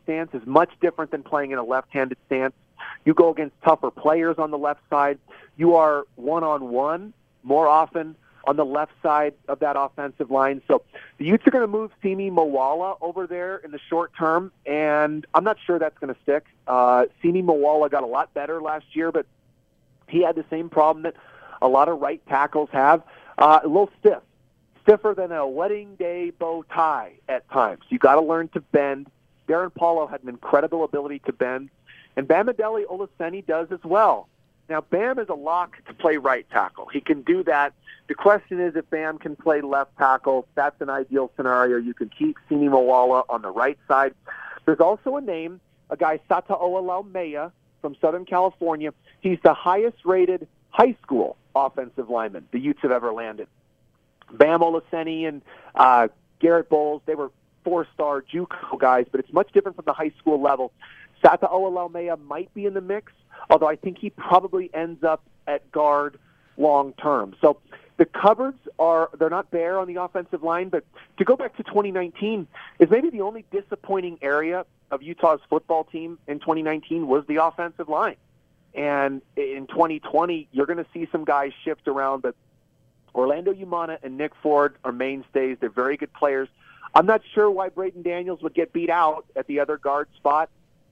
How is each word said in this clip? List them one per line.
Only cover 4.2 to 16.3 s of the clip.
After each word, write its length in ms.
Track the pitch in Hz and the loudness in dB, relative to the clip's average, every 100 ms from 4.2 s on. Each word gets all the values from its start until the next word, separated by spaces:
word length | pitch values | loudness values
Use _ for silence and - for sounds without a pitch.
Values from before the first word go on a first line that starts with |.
| 165 160 | 0 -2
on 120 | 156 | -4
the 80 | 147 | -4
left 220 | 147 147 - | -4 -6 -2
side. 280 | 147 143 143 _ - - - | 0 0 -2 _ -20 -18 0
You 200 | 165 165 | 4 6
are 300 | 156 147 - - | 6 2 -4 -10
one-on-one 1000 | 123 165 160 147 131 123 143 170 208 - _ _ | -6 -2 -2 -4 -4 -4 -2 -4 -10 -20 _ _
more 240 | 123 143 156 | -2 2 6
often 480 | 151 160 170 160 156 _ _ | 4 4 -2 -8 -12 _ _
on 120 | - 143 | -2 0
the 80 | |
left 280 | 139 143 156 _ | 0 -2 -6 _
side 320 | 165 151 147 147 - | 0 2 0 -4 -10
of 120 | 139 | -4
that 160 | 151 139 | -2 -2
offensive 520 | 139 - 143 - 131 | -4 -6 -10 -8 -2
line. 300 | 135 135 139 - | 0 0 0 0
So 140 | 135 - - - - | 0 -2 -20 -18 -8
the 60 | |
Utes 220 | 151 220 - | 0 4 4
are 40 | |
gonna 180 | 254 226 | 2 0
move 240 | 208 220 _ | -4 -6 _
Simi 280 | 196 190 196 | -4 -4 -2
Moala 640 | 175 156 139 131 156 185 190 | 2 2 2 0 -2 -4 -6
over 260 | 170 175 180 | -8 -8 -8
there 300 | 175 180 190 | -8 -8 -10
in 120 | 156 | -14
the 80 | 147 - | -16 -6
short 240 | 165 170 - | -4 -4 -4
term, 340 | 160 165 190 _ - | 0 0 -2 _ -6
and 580 | 151 151 151 151 151 147 | -2 0 2 0 -2 -2
I'm 120 | 160 | 0
not 120 | 196 208 | 0 -2
sure 140 | - 175 | -2 -2
that's 200 | 156 - | -2 -6
gonna 180 | 139 127 | -10 -8
stick. 200 | - | -2